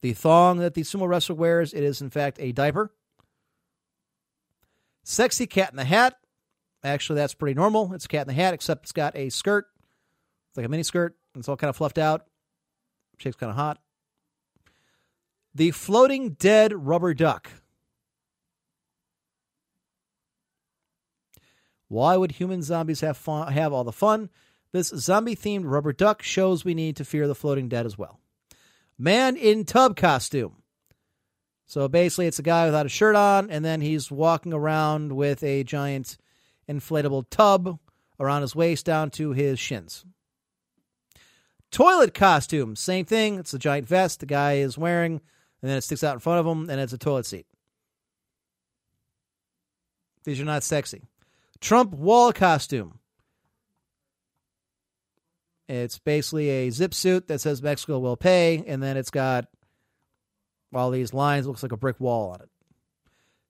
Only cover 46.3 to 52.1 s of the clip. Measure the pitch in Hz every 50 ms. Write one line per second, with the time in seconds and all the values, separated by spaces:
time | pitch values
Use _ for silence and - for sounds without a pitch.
46.3 | 170 175 165 165 165 156 156 170 143 135 135 120 123 120 - 156 143 131 113 -
47.3 | - 90 - _ _ _ _ _ _ _ _ _ _ _ _ _ _ _ _ _
48.3 | _ _ _ _ _ _ _ _ _ _ _ _ _ _ _ _ _ _ _ _
49.3 | _ _ _ _ _ _ _ _ _ _ _ _ _ _ _ _ _ _ - 151
50.3 | 143 131 143 151 151 147 - - 160 147 131 - - 98 - - _ _ _ _
51.3 | _ _ _ _ _ _ - - 214 240 247 202 175 139 147 185